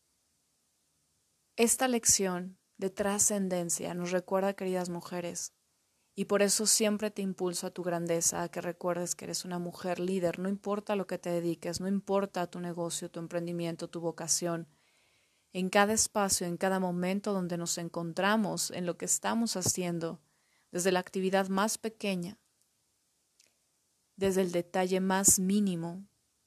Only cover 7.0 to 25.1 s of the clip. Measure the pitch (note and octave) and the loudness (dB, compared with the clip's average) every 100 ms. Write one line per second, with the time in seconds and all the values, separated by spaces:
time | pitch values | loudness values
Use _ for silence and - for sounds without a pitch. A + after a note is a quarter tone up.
7 | G#3+ G3+ G3 F3+ F3+ F3 F#3 F3+ F3 E3+ | -2 -4 -6 -2 -2 -2 -6 -4 -2 -2
8 | E3+ E3+ E3 E3+ E3+ F3 F3+ E3+ F3+ F3 | 0 2 2 0 -4 -4 -8 -4 -2 -2
9 | F3 - - E3+ F#3 F3 F3 - F#3 F3 | -4 -6 -6 -8 -6 -6 -6 -6 -4 -2
10 | F3+ F#3+ E3+ E3 F#3 G3 G3 G3+ G3+ G3+ | 0 0 0 0 -4 -4 -2 -4 -2 -2
11 | F3+ F3+ F3+ F3 E3+ E3 F3 E3 F#3 G3 | -2 -6 -2 -2 0 -2 -4 -4 -2 -2
12 | F#3+ G3 G3 F#3 F3 F3+ F3 E3+ E3+ D#3+ | 2 0 0 -2 -4 -4 -8 -4 -4 -6
13 | F3 E3+ E3 F3 E3+ E3+ E3+ E3 E3+ E3+ | -8 -10 -6 -4 -4 -4 -4 -4 -8 -4
14 | E3 D#3+ E3 - F3 E3 E3 _ _ _ | -4 -4 -2 0 0 -4 -6 _ _ _
15 | _ _ _ _ _ F#3 F#3 G3+ G3+ A3 | _ _ _ _ _ -4 4 6 6 4
16 | - G#3+ G3 - F3 E3+ F#3+ F#3+ F#3 F3 | 2 2 2 2 0 0 2 2 2 0
17 | F3+ G3 G#3 G3 F3+ E3+ E3+ - E3+ E3+ | 0 0 0 -2 -2 -2 -2 -4 -4 -4
18 | E3+ D#3+ G3 A3 F#3+ E3+ - - F3 - | -4 0 4 4 2 -2 -4 -2 -4 -4
19 | F#3 - G3 A3 A#3 F#3+ F3 - F3 E3+ | -2 0 0 0 0 0 0 0 -2 -2
20 | E3 F3 _ _ _ _ _ F3+ F#3 F3+ | -4 -8 _ _ _ _ _ 0 2 2
21 | F3+ F#3+ F#3+ F#3+ F#3+ F#3+ A3 - A3 A3 | 0 -2 2 2 2 2 0 0 -6 -6
22 | G3+ F#3 F3 G#3 _ _ _ _ _ _ | -4 -4 -6 -12 _ _ _ _ _ _
23 | _ _ _ _ _ _ _ _ _ _ | _ _ _ _ _ _ _ _ _ _
24 | _ - G3 F#3+ F#3 F3 F3 F#3+ F#3 F#3 | _ -2 0 2 2 0 -2 0 2 2
25 | F#3+ | 2